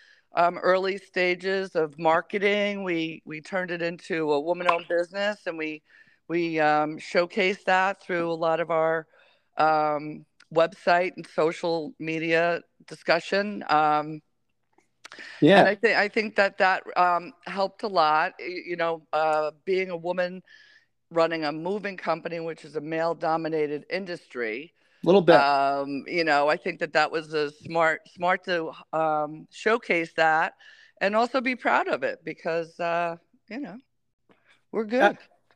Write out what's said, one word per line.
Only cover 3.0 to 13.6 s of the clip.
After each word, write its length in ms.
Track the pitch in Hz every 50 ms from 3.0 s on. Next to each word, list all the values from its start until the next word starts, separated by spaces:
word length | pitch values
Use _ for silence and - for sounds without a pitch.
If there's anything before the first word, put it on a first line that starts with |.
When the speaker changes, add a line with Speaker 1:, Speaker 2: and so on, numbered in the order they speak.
| 160 160 160 - -
Speaker 1:
we 160 | - 156 156
turned 300 | 147 - 196 185 180 170
it 100 | 175 170
into 500 | 170 170 175 165 - - 185 165 160 147
a 80 | 147 143
woman-owned 460 | 151 170 175 175 180 175 170 170 170 156
business, 580 | 175 170 175 165 185 202 202 208 208 - _
and 100 | 180 165
we, 260 | 160 156 156 156 151 _ _ _ _ _ _ _ _ _ -
we, 320 | 165 175 170 170 160 160
um, 380 | 151 151 151 151 151 151 160 139
showcased 680 | - - - 180 175 175 - 226 185 185 202 - _
that 360 | - 185 185 190 196 202 -
through 300 | - - 185 170 170 170
a 20 |
lot 280 | 165 160 170 165 160 160
of 100 | 170 160
our, 380 | 170 160 160 160 160 165 160 _ _ _ _ _ _ _ _ _ _ -
um, 640 | 151 156 156 156 151 151 151 143 151 151 151 156 156 _ _ _ - _ 156
website 600 | 165 165 170 196 - - 185 175 175 180 180 -
and 100 | - 165 - -
social 580 | 180 156 165 175 - - 170 165 165 151 147 - -
media 600 | 156 160 160 160 160 165 165 165 170 175 170 151 - _ _ _ -
discussion. 800 | - 160 - _ - 160 165 - - 196 196 208 208 202 202